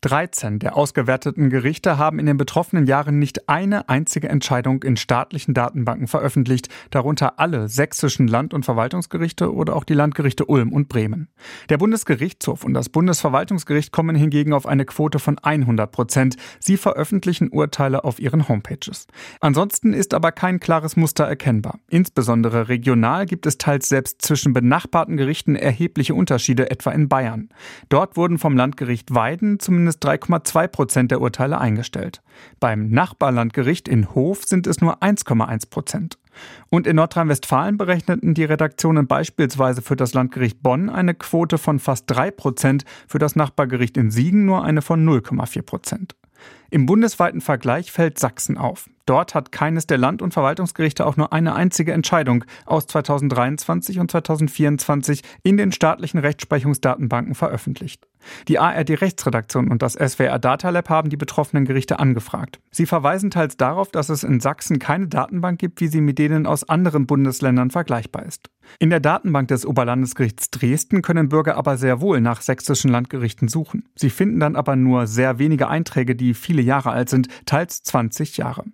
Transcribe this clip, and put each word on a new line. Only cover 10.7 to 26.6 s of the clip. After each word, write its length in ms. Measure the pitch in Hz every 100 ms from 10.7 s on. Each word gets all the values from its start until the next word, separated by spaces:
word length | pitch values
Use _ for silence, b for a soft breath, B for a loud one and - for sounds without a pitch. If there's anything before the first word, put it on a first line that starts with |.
und 160 | 143 143
Bremen. 400 | 123 107 107 156 _ B B B
Der 80 | 147
Bundesgerichtshof 880 | 202 220 - 135 165 - - -
und 80 | 135
das 160 | 135 123
Bundesverwaltungsgericht 1040 | 156 180 165 156 131 165 190 - 147 151
kommen 240 | - 165 160
hingegen 380 | 151 147 147
auf 100 | 147
eine 220 | - 139 135
Quote 320 | - 151 147
von 180 | - 147
hundert 480 | - 151 123 113 107
Prozent. 440 | - 117 143 131 127 B B
Sie 180 | - 190
veröffentlichen 720 | 202 - 151 196 180 175 165
Urteile 520 | - 143 - 139 135
auf 180 | 143 -
ihren 280 | 131 151 147
Homepages. 580 | 107 - 160 - - - B B B
Ansonsten 520 | - 139 202 - 226
ist 220 | 208 180
aber 180 | - 165
kein 280 | - 180 180
klares 360 | - 165 156 -
Muster 280 | 160 -
erkennbar. 540 | 151 147 139 110 104 - _
Insbesondere 800 | 170 180 - 117 117 113 117 113
regional 580 | 123 123 120 113 165 196
gibt 180 | 175
es 140 | 156 -
teils 320 | - 143 -
selbst 320 | 135 131 -
zwischen 320 | - 147 151
benachbarten 640 | 127 120 151 - 170 156 165
Gerichten 380 | 135 160 - 147
erhebliche 580 | 143 120 170 - 135
Unterschiede, 560 | 160 180 127 - 123